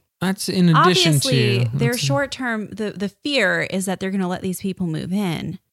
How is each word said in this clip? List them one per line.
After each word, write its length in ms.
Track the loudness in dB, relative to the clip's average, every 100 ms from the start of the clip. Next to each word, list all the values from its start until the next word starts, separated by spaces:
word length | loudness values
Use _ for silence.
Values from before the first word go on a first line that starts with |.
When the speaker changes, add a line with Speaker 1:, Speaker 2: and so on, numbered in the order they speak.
| _ -6
Speaker 1:
That's 260 | -4 -2 -2
in 220 | 2 4
addition 460 | 6 6 4 4 2
Speaker 2:
Obviously, 500 | 2 2 2 2 0
Speaker 1:
to, 120 | 0
Speaker 2:
their 140 | 0
Speaker 1:
that's 120 | 0
a 20 | 0
Speaker 2:
short-term, 640 | 0 -2 -4 -4 -4 -6
the, 220 | -6 -6
the 180 | -4 -8
fear 540 | _ -2 2 2 2
is 220 | -2 -2 -4
that 120 | -4
they're 120 | -2
gonna 160 | -2 -2
let 140 | -2
these 200 | -4 -4
people 240 | -6 -4 -4
move 240 | -4 -2
in 480 | -2 -2 -2 -6 -10 _